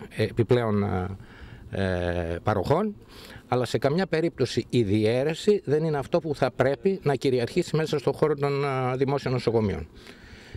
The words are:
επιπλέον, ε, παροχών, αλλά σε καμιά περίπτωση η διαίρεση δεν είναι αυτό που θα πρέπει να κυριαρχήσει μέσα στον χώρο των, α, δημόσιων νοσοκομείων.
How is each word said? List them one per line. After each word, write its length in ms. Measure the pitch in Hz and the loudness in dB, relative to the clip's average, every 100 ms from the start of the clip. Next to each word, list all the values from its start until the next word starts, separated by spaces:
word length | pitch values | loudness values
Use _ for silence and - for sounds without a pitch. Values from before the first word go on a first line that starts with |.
| - - | -10 -2
επιπλέον, 680 | 107 - 110 123 113 104 101 92 92 95 - - - - - | -2 2 4 4 4 0 0 0 -4 -8 -14 -18 -18 -18 -10
ε, 680 | - 95 90 87 87 85 85 | -4 -2 0 -2 -2 -4 -4
παροχών, 540 | - 104 85 156 214 208 - - - - - | -2 0 2 2 0 -4 -16 -20 -18 -14 -2
αλλά 160 | 123 | -2
σε 140 | 117 117 | 0 0
καμιά 280 | 135 165 185 | 0 0 0
περίπτωση 600 | 160 160 - 117 - - | 0 -2 0 -2 -2 0
η 140 | 127 | 0
διαίρεση 800 | 101 107 107 123 147 160 - 202 | 2 2 2 2 0 0 2 2
δεν 200 | - 151 | 2 0
είναι 140 | 160 143 | 0 -2
αυτό 200 | - 170 | 0 0
που 160 | 156 | 0
θα 160 | 135 127 | -2 -2
πρέπει 500 | - 131 143 196 190 | 2 2 2 0 0
να 120 | 143 | 0
κυριαρχήσει 600 | 139 139 123 117 180 - 156 | 0 2 0 0 -2 0 0
μέσα 220 | 151 151 | 0 0
στον 140 | 143 | 0
χώρο 220 | 135 151 | 2 2
των, 300 | 147 143 139 | 2 0 0
α, 320 | 143 131 127 131 | 0 0 0 0
δημόσιων 360 | 135 143 127 | 0 0 0
νοσοκομείων. 560 | 123 - 113 104 80 78 - - - - - - | 0 2 2 2 -2 -8 -16 -20 -20 -20 -20 -18